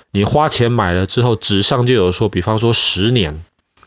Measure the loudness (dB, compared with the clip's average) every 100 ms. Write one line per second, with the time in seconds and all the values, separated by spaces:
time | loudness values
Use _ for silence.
0 | _ -2 0 2 0 0 0 2 0 0
1 | -2 0 0 0 0 0 0 0 2 2
2 | 2 0 -2 -2 -2 0 2 2 0 0
3 | 0 0 -2 -6 -16 _ _ _